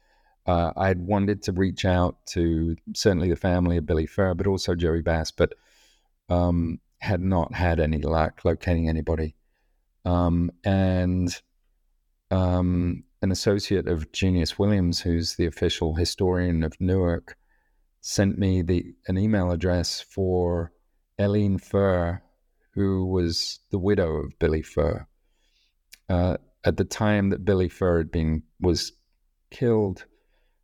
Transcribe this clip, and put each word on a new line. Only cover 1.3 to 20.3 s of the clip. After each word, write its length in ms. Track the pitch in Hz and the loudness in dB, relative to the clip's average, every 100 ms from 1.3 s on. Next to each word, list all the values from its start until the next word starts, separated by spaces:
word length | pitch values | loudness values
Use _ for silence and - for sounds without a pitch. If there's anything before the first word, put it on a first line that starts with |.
| 98 | 0
to 80 | - | -2
reach 320 | 92 95 87 | 0 0 0
out 400 | 95 90 87 - - | 2 2 2 -2 -8
to 480 | - 85 80 82 82 - | -2 0 0 -2 -6 -8
certainly 360 | - 110 92 90 | 0 2 2 0
the 60 | 82 | 0
family 400 | 95 90 87 85 | 0 2 2 0
of 100 | 78 | 0
Billy 200 | 80 78 | -2 -2
Furr, 280 | - 95 | -2 -2
but 140 | 85 101 | 0 -2
also 260 | 95 - | -2 -2
Joey 280 | 87 87 82 | -2 0 0
Bass, 280 | 82 82 80 | 0 -2 -2
but, 220 | - 85 - _ _ _ _ _ _ - | -2 -2 -2 _ _ _ _ _ _ -2
um, 520 | 87 87 87 82 - _ _ | 0 2 0 -2 -6 _ _
had 220 | - 90 | -4 -2
not 340 | 92 92 78 | 0 0 0
had 240 | - 90 82 | 0 0 2
any 200 | 78 78 | 2 0
luck 420 | 73 80 80 - | 0 0 0 -2
locating 440 | 90 80 - 85 80 | -2 -2 0 0 0
anybody. 480 | 80 76 80 78 - _ _ _ _ _ _ | -2 -2 -4 -4 -8 _ _ _ _ _ _
Um, 460 | 92 87 87 87 87 - | -2 2 2 2 0 -2
and, 760 | 101 98 95 92 90 90 87 - - _ _ _ _ _ _ _ _ | 0 2 2 2 0 0 -2 -4 -14 _ _ _ _ _ _ _ _
um, 760 | 95 92 90 90 87 87 90 - _ | 0 2 2 2 0 0 -4 -10 _
an 80 | 98 | -2
associate 560 | 90 - 101 - 95 80 | 0 0 0 0 -2 0
of 240 | 85 78 | -4 -4
Junius 460 | - 95 90 78 - | -2 0 2 0 0
Williams, 420 | 101 101 87 85 | 2 2 2 0
who's 360 | 87 85 82 - | 0 0 -2 -2
the 100 | 82 | -4
official 480 | - 87 - 82 | 0 -2 0 -2
historian 680 | 78 87 - 95 90 90 85 | -2 -2 0 0 2 0 0
of 160 | 78 - | -2 -2
Newark, 560 | 92 95 87 85 - - _ _ _ _ _ _ | 0 2 0 -2 -6 -20 _ _ _ _ _ _
sent 380 | - - 98 - | -6 0 0 2
me 240 | 95 92 | 0 2
the, 320 | 85 90 - - - | 2 0 -2 -10 -4
an 100 | 92 | -2
email 320 | 107 107 90 | 0 2 0
address 500 | 85 90 87 80 - | 0 0 0 -2 -6
for 720 | - - 92 | -10 -4 -2